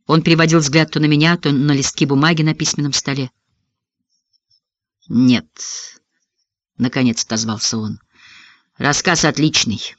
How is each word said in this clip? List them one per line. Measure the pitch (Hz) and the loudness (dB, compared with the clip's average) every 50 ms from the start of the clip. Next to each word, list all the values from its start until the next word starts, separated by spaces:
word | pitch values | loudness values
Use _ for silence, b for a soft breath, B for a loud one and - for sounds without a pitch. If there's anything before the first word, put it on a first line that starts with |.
| _ | _
Он | - 151 160 | 0 0 2
переводил | 160 170 165 156 165 160 160 165 | 4 4 2 4 4 4 4 2
взгляд | 151 143 131 160 156 156 | 2 2 2 2 0 2
то | - 151 | 0 -2
на | 151 | 0
меня, | 151 151 147 151 165 170 175 | 2 2 4 4 2 2 0
то | - 160 | 0 -2
на | 143 135 139 147 | 0 0 2 2
листки | 139 135 135 - - - 160 | 0 0 0 -4 -2 -2 -2
бумаги | 135 139 139 143 160 175 156 156 | 0 2 2 2 2 2 2 0
на | 156 156 | 0 0
письменном | 156 160 - - - 147 143 135 | -2 -4 -4 -4 -4 -4 -4 -4
столе. | - - - 135 139 135 127 _ _ _ _ _ _ _ _ _ _ _ _ _ _ _ _ _ _ _ _ _ _ _ _ _ _ _ _ _ _ _ _ _ _ _ - | -4 -4 -4 -6 -6 -6 -8 _ _ _ _ _ _ _ _ _ _ _ _ _ _ _ _ _ _ _ _ _ _ _ _ _ _ _ _ _ _ _ _ _ _ _ -4
«Нет», — | - 117 131 127 123 107 - _ _ - - - - - - - - _ _ _ _ _ _ _ _ _ _ _ _ _ _ _ _ - | 0 2 4 4 4 2 0 _ _ -16 -14 -14 -14 -14 -16 -18 -20 _ _ _ _ _ _ _ _ _ _ _ _ _ _ _ _ -4
наконец | 123 127 - 143 127 123 113 - - | -4 -2 0 0 0 0 0 -2 -4
отозвался | - 113 110 113 113 110 110 - - - 113 | -6 -4 -6 -4 -4 -6 -4 -6 -4 -4 -4
он, — | 107 107 107 - _ b b b b b b b b b b b b b b - | -6 -6 -8 -10 _ b b b b b b b b b b b b b b -4
«рассказ | - 143 143 - - 190 175 - - | -2 -2 -2 0 0 -2 0 2 2
отличный. | 151 131 - 147 156 156 - - - 104 95 - - - | 0 2 2 0 0 0 0 -2 -2 -4 -6 -8 -12 -16